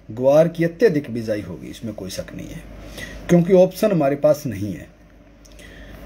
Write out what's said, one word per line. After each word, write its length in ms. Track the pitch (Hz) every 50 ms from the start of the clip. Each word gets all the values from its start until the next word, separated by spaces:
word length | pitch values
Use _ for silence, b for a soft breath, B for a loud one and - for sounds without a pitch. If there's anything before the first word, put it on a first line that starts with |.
| b -
ग्वार 380 | 107 123 127 135 143 156 165
की 160 | 170 - 160 165
अत्यधिक 460 | 170 170 - 247 202 151 147 - 117
बिजाई 300 | 113 117 110 110 107 104
होगी, 260 | 87 90 82 64 62
इसमें 260 | - - - 120 110 -
कोई 140 | - 95 92
शक 220 | - 90 85 - -
नहीं 120 | - -
है, 160 | - - 165 - - - - B B B B B B B B B -
क्योंकि 240 | 175 175 170 185 190
option 360 | 180 185 180 - - 220 208
हमारे 240 | 190 156 139 139 143
पास 260 | 143 - 151 147 - -
नहीं 260 | 123 101 90 104 98 82
है। 200 | 71 - - - - - - - - - - - - - - B B B B B B B B B B B